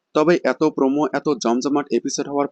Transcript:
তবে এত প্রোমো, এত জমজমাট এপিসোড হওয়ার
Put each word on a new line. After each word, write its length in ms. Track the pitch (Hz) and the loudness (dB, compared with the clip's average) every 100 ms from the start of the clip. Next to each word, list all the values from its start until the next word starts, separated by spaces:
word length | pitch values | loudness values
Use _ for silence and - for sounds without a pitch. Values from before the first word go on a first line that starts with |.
| _ 151 | _ 0
তবে 180 | 156 175 | 2 2
এত 180 | 131 127 | 0 0
প্রোমো, 400 | 156 147 135 143 151 | 0 2 0 2 -2
এত 140 | 143 156 127 | -2 -2 -2
জমজমাট 440 | 120 120 135 143 - | 0 -2 0 -2 -2
এপিসোড 360 | 120 135 139 143 | -2 -2 -6 -4
হওয়ার 200 | 143 139 | -2 -2